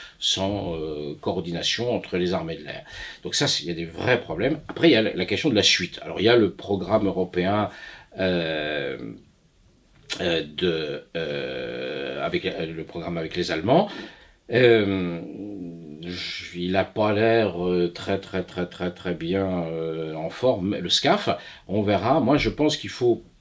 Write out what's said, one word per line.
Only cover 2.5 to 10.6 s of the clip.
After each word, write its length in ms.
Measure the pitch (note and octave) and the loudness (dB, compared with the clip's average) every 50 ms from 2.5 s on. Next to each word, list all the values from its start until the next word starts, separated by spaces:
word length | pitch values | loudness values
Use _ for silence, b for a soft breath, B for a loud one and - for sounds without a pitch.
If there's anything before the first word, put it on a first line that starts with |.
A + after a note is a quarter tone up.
| D#2+ D#2 | -6 -8
de 60 | D2 | -10
l'air. 200 | - - - B B B B B B B B - | -10 -12 -12 B B B B B B B B -8
Donc 100 | F2+ - | -4 -2
ça, 140 | - D3 C#3 | 0 2 2
c'est, 160 | - - - | 2 0 -2
il 60 | E2+ | -4
y 20 | |
a 40 | E2+ | -4
des 100 | D#2+ E2+ | -6 -6
vrais 360 | E2 E2 F2 F#2 A2+ B2+ A#2 | -6 -6 -2 2 2 2 2
problèmes. 380 | - - D#2+ E2 G#2 C3+ D#3 D3+ - - | 2 -2 -2 0 0 0 0 -2 -4 -8
Après, 220 | - - - E3+ | -2 4 6 8
il 20 | |
y 40 | C#3 | 8
a 60 | A2 | 8
la, 140 | A2 G2+ - | 6 4 0
la 100 | F2+ F#2 | -2 -2
question 240 | - G#2 - - D#3+ | 0 0 0 2 2
de 60 | A2+ | 4
la 80 | G#2 F#2 | 4 6
suite. 360 | - - - F2+ E2+ - - - | 6 4 4 2 -2 -6 -10 -10
Alors, 160 | D#2+ D#2+ E2 | -8 -2 2
il 40 | F#2 | 6
y 40 | A2 | 6
a 60 | B2 | 8
le 160 | A#2+ G#2+ F#2 | 8 6 6
programme 560 | - - - - G2+ F#2 F#2 F2 G#2 A2 G2+ F#2+ | 2 -2 -4 -2 -2 -2 0 2 2 2 2 2
européen, 640 | F2 F2+ F#2 F2+ - F2+ F2+ F#2+ G#2 G#2+ G#2 G2+ B B B B B B B B - - | 2 0 0 0 0 0 0 2 2 2 0 -2 B B B B B B B B -6 -2
euh, 800 | F#2+ F#2 F2+ F2 E2 D#2+ D#2+ D#2 D2+ D2+ D2+ D2 C#2 C2+ C2 A#1+ A1+ A1 A1 - - _ _ _ _ _ _ _ _ _ _ _ _ _ _ _ - - - - | 0 2 2 2 0 0 -2 -2 -2 -2 -2 -2 -4 -4 -6 -6 -8 -10 -12 -14 -16 _ _ _ _ _ _ _ _ _ _ _ _ _ _ _ -12 -10 -6 -4
euh, 220 | F#2 F2 E2+ E2 D2+ D2 D2+ | -2 0 0 -2 -2 -6 -4
de, 440 | D2+ | -2